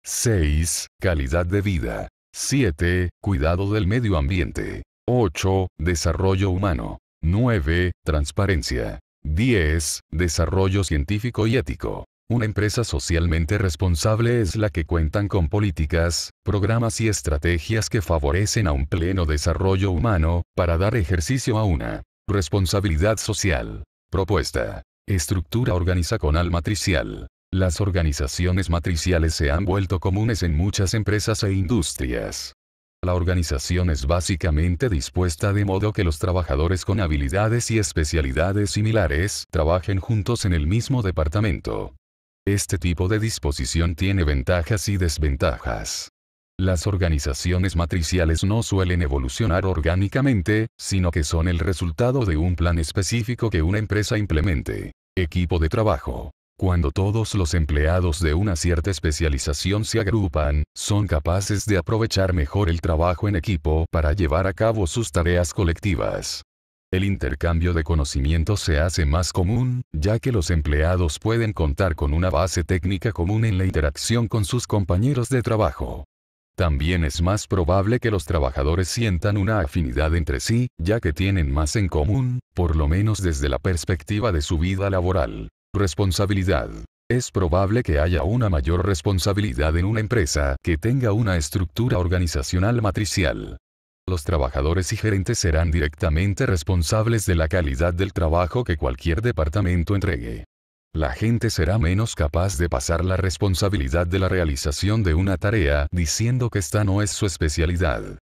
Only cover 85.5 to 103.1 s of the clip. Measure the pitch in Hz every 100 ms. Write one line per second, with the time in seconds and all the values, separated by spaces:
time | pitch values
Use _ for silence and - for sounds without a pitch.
85.5 | _ _ 98 98 - 101 87 101 98 95
86.5 | 78 57 53 57 _ _ 123 - 98 87
87.5 | 90 98 117 - 73 85 85 76 123 107
88.5 | 78 71 87 95 92 104 92 104 101 104
89.5 | 60 78 82 95 110 107 117 82 76 71
90.5 | 67 - 80 113 135 120 101 113 87 76
91.5 | 98 90 - 120 90 85 90 87 73 -
92.5 | 90 98 123 104 98 104 - 80 53 52
93.5 | - _ _ _ _ - 90 - 82 65
94.5 | 69 71 90 87 107 - 98 92 117 90
95.5 | 78 85 80 76 - 82 78 98 98 127
96.5 | 95 - 90 80 110 110 113 104 85 80
97.5 | 95 76 65 85 87 95 - 82 85 87
98.5 | 120 120 82 67 64 82 78 117 - 73
99.5 | 104 90 87 82 101 92 73 57 55 -
100.5 | _ _ _ _ 80 73 71 110 117 113
101.5 | - 80 110 82 95 117 - 78 85 95
102.5 | 95 85 64 - 82 90